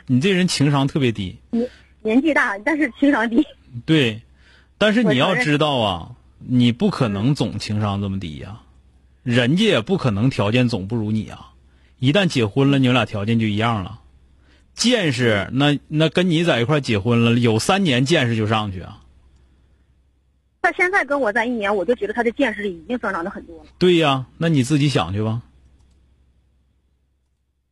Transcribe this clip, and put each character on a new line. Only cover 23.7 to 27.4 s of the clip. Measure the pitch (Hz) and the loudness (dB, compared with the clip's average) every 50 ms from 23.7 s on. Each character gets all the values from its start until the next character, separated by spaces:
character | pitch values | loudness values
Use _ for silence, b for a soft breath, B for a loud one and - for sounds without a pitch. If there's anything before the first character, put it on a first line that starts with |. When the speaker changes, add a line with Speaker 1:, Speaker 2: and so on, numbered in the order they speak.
| - _ | -6 _
Speaker 1:
对 | 165 185 180 165 | 2 4 4 4
呀， | 160 147 139 131 127 - - - | 4 2 0 0 -4 -8 -10 -4
那 | 160 170 | -2 0
你 | 165 143 123 | 2 2 2
自 | 127 156 147 | 2 2 2
己 | 139 151 | 2 2
想 | 127 147 90 80 95 | 2 0 -2 -2 -4
去 | 101 107 | -4 -4
吧。 | 110 113 120 - - _ _ _ _ _ _ _ _ _ _ _ _ _ _ _ _ _ _ _ _ _ _ _ _ _ _ _ _ _ _ _ _ _ _ _ _ _ _ | -4 -4 -6 -8 -12 _ _ _ _ _ _ _ _ _ _ _ _ _ _ _ _ _ _ _ _ _ _ _ _ _ _ _ _ _ _ _ _ _ _ _ _ _ _